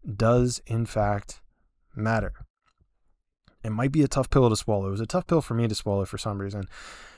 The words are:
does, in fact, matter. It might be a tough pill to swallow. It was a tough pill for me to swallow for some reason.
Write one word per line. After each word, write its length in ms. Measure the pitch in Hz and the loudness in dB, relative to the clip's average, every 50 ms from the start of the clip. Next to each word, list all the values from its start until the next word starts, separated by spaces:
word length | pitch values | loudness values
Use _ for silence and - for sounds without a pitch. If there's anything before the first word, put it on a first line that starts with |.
| - 156 107 | -12 -8 -2
does, 460 | 101 110 113 120 123 123 123 120 - - | 2 4 4 6 6 4 2 0 -4 -8
in 200 | - 117 113 117 | -4 -4 -2 -2
fact, 560 | 110 - 110 104 101 104 101 - - - - - - _ _ _ _ _ _ _ _ - | -2 0 0 0 0 0 -2 -6 -10 -16 -20 -20 -20 _ _ _ _ _ _ _ _ -8
matter. 380 | - 107 110 113 110 101 92 - - - - _ _ _ _ _ _ _ _ _ _ _ _ _ _ _ _ _ _ _ _ _ - - | -4 -2 0 0 0 -2 -4 -6 -10 -14 -20 _ _ _ _ _ _ _ _ _ _ _ _ _ _ _ _ _ _ _ _ _ -12 -8
It 80 | 113 | -6
might 200 | 107 107 123 139 | -4 -2 -2 0
be 120 | 143 156 143 | 2 2 2
a 40 | 131 | 2
tough 220 | - 139 127 - | 2 0 0 2
pill 200 | - 143 127 117 | 4 6 6 6
to 60 | 107 | 4
swallow. 320 | - - - 107 101 98 98 | 2 0 0 0 0 0 -2
It 40 | |
was 100 | 98 104 | -4 -4
a 40 | 113 | -4
tough 220 | 110 - 180 - - | -2 -2 -2 0 2
pill 140 | 170 160 | 2 2
for 120 | 139 - 117 | 2 0 -2
me 140 | 117 117 113 | 0 0 0
to 80 | 107 | -2
swallow 300 | - - 107 101 98 95 | -2 -2 -2 0 0 -2
for 120 | - - - | -2 -6 -8
some 220 | - 110 101 98 | -6 -6 -6 -6
reason. 240 | 98 98 101 104 98 - - - - - - - - - - | -6 -6 -6 -8 -8 -10 -12 -16 -18 -18 -18 -20 -20 -20 -20